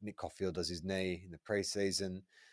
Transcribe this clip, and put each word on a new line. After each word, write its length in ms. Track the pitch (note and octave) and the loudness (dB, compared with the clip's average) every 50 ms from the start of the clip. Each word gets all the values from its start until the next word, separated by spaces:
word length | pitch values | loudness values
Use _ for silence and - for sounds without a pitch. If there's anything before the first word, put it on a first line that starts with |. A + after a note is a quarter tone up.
| G#2 | -8
Nick 160 | G#2 F#2+ - | -8 -8 -4
Caulfield 360 | - E2+ - - F#2+ F#2 E2 | -6 -6 -4 0 0 0 2
does 120 | F#2 E2+ E2+ | 0 0 0
his 160 | F2 E2 D#2+ | -2 -2 0
knee 380 | F#2+ F#2+ F#2+ F#2+ F#2 F2+ E2+ F#2+ | 0 2 2 2 2 0 -2 -4
in 60 | F#2 | -10
the 80 | E2 - | -14 -10
preseason. 840 | - - G#2+ G2+ F#2+ - - G#2 G2+ G2 F2 - G2+ F#2+ F#2 F#2 F2+ _ _ - - - | -4 0 2 2 2 2 2 4 4 4 4 2 0 0 -2 -4 -8 _ _ -20 -20 -20